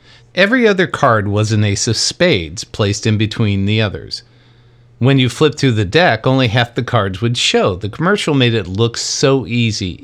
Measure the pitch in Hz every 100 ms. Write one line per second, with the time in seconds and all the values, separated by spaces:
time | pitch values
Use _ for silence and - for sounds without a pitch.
0 | _ - _ - 196 254 226 190 180 -
1 | 135 110 101 101 107 110 107 101 - 110
2 | - - - 113 80 87 - - 101 101
3 | 117 107 107 - 107 98 98 110 107 82
4 | 53 - - _ _ _ _ _ _ -
5 | 120 139 127 - 156 147 135 107 95 151
6 | 175 110 131 131 127 123 117 - 123 120
7 | 98 92 117 120 - 240 175 92 101 -
8 | 165 202 - 143 123 113 87 95 117 -
9 | - - 139 135 101 120 117 104 95 -